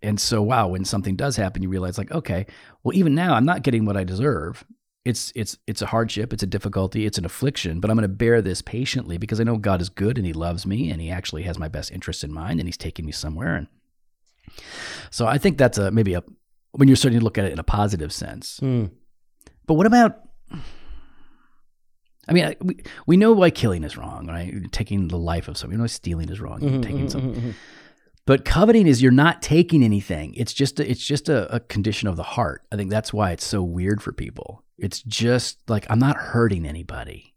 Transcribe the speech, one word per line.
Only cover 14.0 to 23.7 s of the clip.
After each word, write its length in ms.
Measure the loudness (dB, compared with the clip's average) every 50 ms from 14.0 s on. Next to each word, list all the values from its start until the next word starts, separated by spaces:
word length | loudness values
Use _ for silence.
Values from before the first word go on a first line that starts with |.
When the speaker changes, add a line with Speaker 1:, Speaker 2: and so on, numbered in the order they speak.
| _ _ _ _ _ _ _ _ _ -20 -20 -20 -20 -18 -16 -14 -14 -14 -14 -14 -16 -14
Speaker 1:
so 160 | -6 -2 0 0
I 100 | 0 2
think 200 | 2 2 2 4
that's 200 | 2 2 4 2
a, 140 | -2 2
maybe 220 | 2 2 2 2 0
a, 100 | -2 -4 -6 -18 _ _ _ _ _ _ _
when 160 | _ 6 8 8
you're 80 | 8
starting 240 | 8 6 4 4 4
to 60 | 2
look 120 | 2 0 0
at 60 | -2
it 80 | -2
in 80 | -2 -4
a 40 | -2
positive 500 | 0 2 2 2 2 0 -2 -4 -6 -8
sense. 480 | -10 -10 -10 -12 -14 -14 -14 -10 -6
Speaker 2:
Mm. 300 | -2 0 0 0 0 -2 -6 _ _ _ _ _ _ _ _ _ _ -20 _ _ _ 0
Speaker 1:
But 60 | 2
what 120 | 4 6
about, 300 | 6 8 8 6 6 4 -2 -18 -20 -20 -20 -20 -16 -14 -12 -12 -12 -14 -14 -14 -12 -12 -12 -14 -18 -20 -20 -20 -20 -20 _ _ _ _ _ _ _ _ _ _ _ _ _ _ _ _ _ _ 2
I 60 | 2
mean, 120 | 4 4
I, 100 | 2 -2 -4
we, 160 | -6 -6 -6 -6 -10 -18 -18 -14 0 4
we 100 | 6 6
know 140 | 8 8 8
why 160 | 8 8 4
killing 340 | 4 4 0 0